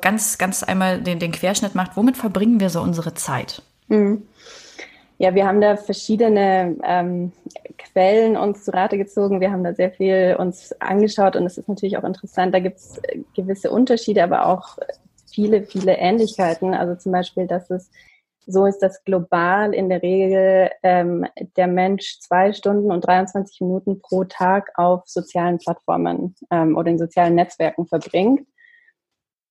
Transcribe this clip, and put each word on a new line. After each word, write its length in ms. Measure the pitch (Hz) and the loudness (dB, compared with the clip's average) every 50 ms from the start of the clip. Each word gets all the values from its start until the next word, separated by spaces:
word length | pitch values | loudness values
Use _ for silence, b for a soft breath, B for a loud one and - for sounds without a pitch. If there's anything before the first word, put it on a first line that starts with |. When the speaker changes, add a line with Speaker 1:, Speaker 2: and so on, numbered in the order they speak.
Speaker 1:
ganz, 360 | - 185 208 214 - - - | 0 0 0 0 -4 -6 -4
ganz 260 | - 190 185 190 - - | -4 -4 -4 -4 -4 -4
einmal 380 | - 190 190 190 185 185 - | -2 -2 0 0 0 -2 -2
den, 180 | - 175 175 165 | -4 -4 -4 -4
den 120 | 170 165 | -4 -6
Querschnitt 440 | 165 - - 180 - - 214 196 - | -6 -4 -4 -2 -2 -2 -4 -4 -4
macht, 200 | 185 185 185 - | -4 -4 -4 -2
womit 220 | 196 208 262 254 | 0 2 2 2
verbringen 420 | 254 - 214 185 185 208 226 240 214 | 0 -4 -4 -2 0 2 2 2 2
wir 100 | 196 185 | 2 0
so 120 | 165 170 | -2 -2
unsere 320 | - 175 170 165 165 165 - | -2 -2 -2 -4 -4 -8 -8
Zeit? 480 | - - - 135 123 117 - - - - _ _ _ _ | -8 -8 -6 -6 -6 -6 -8 -14 -18 -18 _ _ _ _
Speaker 2:
Mhm. 400 | - 214 214 208 202 214 208 - B B B B B B B B B B B B B B B B B B - | -2 0 2 2 2 0 -2 -6 B B B B B B B B B B B B B B B B B B 0
Ja, 160 | 190 185 180 | 0 2 2
wir 120 | 196 196 | 2 2
haben 140 | 196 190 208 | 2 2 4
da 160 | 208 208 202 | 4 4 2
verschiedene, 1000 | 208 - - 202 - - - 214 208 233 220 214 202 196 196 190 185 180 175 160 - - | 0 -2 -8 -8 -8 -4 -2 0 2 4 4 4 4 4 4 2 2 0 -2 -4 -4 -4
ähm, 480 | - 175 180 175 180 180 175 175 180 - _ - - - - - - - | -2 -2 -2 -2 -2 -4 -4 -6 -6 -10 _ -20 -20 -20 -20 -20 -20 -20
Quellen 580 | - - - - 190 185 190 208 220 226 226 214 | -20 -14 -4 0 2 4 4 4 4 4 4 2
uns 300 | - - 208 202 - - | 2 0 -2 -2 -4 -6
zu 80 | - 196 | -4 -2
Rate 240 | 185 190 - 202 | -2 0 0 0
gezogen. 440 | 202 196 196 - 214 202 196 202 185 | -2 -4 -4 -2 -2 0 0 0 0
Wir 100 | 185 196 | 0 0
haben 120 | 196 185 180 | -2 -2 -4
da 100 | 175 - | -4 -2
sehr 180 | - 185 185 | -2 -2 -2
viel 440 | 185 - 190 190 190 190 185 180 - | -2 -2 0 2 2 4 4 2 2
uns 360 | - 180 180 175 - - - - - | 0 -2 -4 -4 -8 -14 -16 -12 -10
angeschaut 540 | - - 190 202 214 208 208 214 196 190 - | -6 -2 2 2 2 2 2 2 2 2 2
und 100 | - 175 | 0 -2
es 120 | 180 - | -4 -6
ist 120 | - - - | -8 -8 -8
natürlich 280 | 202 - - 190 208 | -8 -4 -4 -4 -4
auch 60 | - - | -4 -4
interessant, 500 | 180 190 - - - - 196 180 185 185 | -6 -8 -8 -12 -10 -4 -2 -2 0 0
da 60 | 190 | 0
gibt's, 380 | 185 185 180 _ _ - - - - | 0 -2 -8 _ _ -20 -18 -12 -10
äh, 160 | - - - - _ - | -10 -10 -10 -12 _ -8
gewisse 360 | - 185 190 196 - - - | -8 -6 -6 -6 -4 -4 -2
Unterschiede, 520 | - 214 254 247 240 226 - - 202 202 170 | 2 2 2 2 2 0 0 0 2 2 2
aber 240 | 180 - - - | 2 2 2 2
auch 300 | 170 180 185 - - - - - - - _ _ _ _ _ _ _ | 2 0 -2 -4 -14 -14 -14 -14 -14 -14 _ _ _ _ _ _ _
viele, 320 | - - 208 208 220 202 202 | -4 -2 0 2 2 0 0
viele 340 | - - 190 196 254 277 | -2 -6 -2 2 2 2
Ähnlichkeiten. 760 | - 175 180 208 233 220 214 220 - 190 165 165 - 185 185 185 | 2 2 0 2 2 0 0 0 -2 -2 -2 -2 -2 -2 -2 -2
Also 220 | - 170 175 175 | -2 -2 -4 -6
zum 160 | 175 - 190 | -6 -4 -2
Beispiel, 360 | 185 180 175 - - 185 180 | -2 -2 -2 -4 -4 -6 -4
dass 220 | 180 175 180 180 - | -4 -4 -6 -6 -6
es 200 | 185 180 180 _ b b b b b b b b _ _ _ | -10 -10 -10 _ b b b b b b b b _ _ _
so 180 | - 185 190 196 | -2 2 2 2
ist, 140 | 196 196 196 | 2 2 0
dass 240 | 196 190 190 - - | -2 -2 -2 -4 -4
global 680 | 196 190 180 170 - 185 175 170 175 185 202 214 208 - | -2 -2 -2 0 0 0 0 2 2 2 2 0 0 -2
in 140 | - 190 | -2 -2
der 140 | 185 185 175 | -2 -2 -2
Regel, 680 | 175 180 185 190 190 190 190 190 190 190 190 185 185 - - - | 0 0 0 2 2 2 2 4 4 4 4 4 4 2 0 0
ähm, 440 | - 185 180 180 175 175 175 170 - - - - 190 - - | 2 2 4 4 2 0 -2 -2 -4 -6 -8 -12 -14 -6 -2
der 120 | - 180 | 0 0
Mensch 520 | 180 180 185 185 190 196 190 - - - - | 2 2 2 2 0 0 -2 -4 -10 -16 -14
zwei 320 | - - 175 180 190 202 | -6 0 2 2 2 2
Stunden 400 | 208 - - 202 202 208 202 208 | 0 0 -2 0 0 0 0 0
und 140 | 175 175 170 | -2 0 0
dreiundzwanzig 560 | - 180 185 190 190 - 202 196 196 _ - | 2 2 2 2 0 -4 -6 -6 -6 _ -6
Minuten 400 | 185 180 185 190 185 202 196 196 | -4 -2 -2 -2 -2 -4 -6 -6
pro 240 | _ - 185 185 185 | _ -4 -2 -2 -2
Tag 460 | 185 - - 185 185 190 202 202 - - | -4 -4 -2 0 2 2 0 -2 -4 -2
auf 280 | - 175 180 180 180 - | 0 2 2 2 0 -2
sozialen 540 | - - 180 170 - - 180 170 175 175 170 | -8 -8 -8 -8 -4 -4 -2 0 0 -2 -2
Plattformen, 760 | - 170 170 - - - 170 170 170 170 170 170 175 180 - _ - - | -4 -6 -6 -6 -4 -4 -2 0 0 -2 -2 -4 -6 -8 -10 _ -8 -2
ähm, 240 | 175 170 160 160 151 | 0 2 2 2 2
oder 140 | - 170 170 | 0 0 0
in 80 | 170 | 0
sozialen 380 | 165 170 165 - 180 175 170 170 | 0 -2 -2 0 0 2 4 4
Netzwerken 500 | 170 180 180 - - 165 151 - - 175 | 2 2 0 -2 -4 -4 -4 -2 -4 -6
verbringt. 640 | - 175 156 - - - 170 190 233 269 277 285 _ b b b b b b b b b b _ _ _ _ _ _ _ _ _ _ | -2 -4 -4 -4 -2 -2 0 2 2 2 0 -2 _ b b b b b b b b b b _ _ _ _ _ _ _ _ _ _